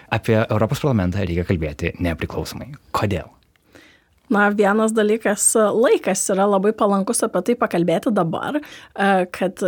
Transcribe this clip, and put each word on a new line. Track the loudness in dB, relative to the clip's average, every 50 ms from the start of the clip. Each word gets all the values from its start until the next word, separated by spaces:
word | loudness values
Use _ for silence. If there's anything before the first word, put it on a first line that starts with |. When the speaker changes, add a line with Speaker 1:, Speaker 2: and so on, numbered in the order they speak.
| -8
Speaker 1:
apie | -4 -4 -4 0 2 2 2
Europos | 2 2 0 0 0 0 0 -2
parlamentą | 0 0 2 2 0 0 -2 -2 -4
reikia | -2 -2 -4 0
kalbėti | 0 0 0 0 -4 -6 -4 -6 -6 -4
nepriklausomai. | -2 -4 -4 -2 -4 -6 -6 -6 -8 -8 -8 -10 -14 -14 -16 -18 -20 _ _
Kodėl? | -6 -4 -2 -2 -2 -4 -6 -10 _ _ _ _ _ _ _ _ _ -20 -20 -20 _ _ _ _ _ _ _ -2
Speaker 2:
Na, | 0 2 2 2
vienas | 2 2 2 2 4 2 2 2 2
dalykas, | 2 2 2 0 0 0 -2 -2 0 0 0 2 4 2 4
laikas | 2 2 4 4 2 2 2 -2 -2 -2 0 -2
yra | 2 2 2 2
labai | 2 2 2 0 0
palankus | 2 0 2 2 0 0 -2 -2 -2
apie | -2 -2 -2 -2 0
tai | 0 0 0
pakalbėti | 0 0 0 0 2 2 0 0 0 0 0
dabar, | 0 0 0 -2 -4 -6 -4 -6
e, | -6 -8 -8 -20 -20 -20 -18 _ -2 2 2 4 2 2
kad | -2 -4 -4 -4 -4 -2 -2 -2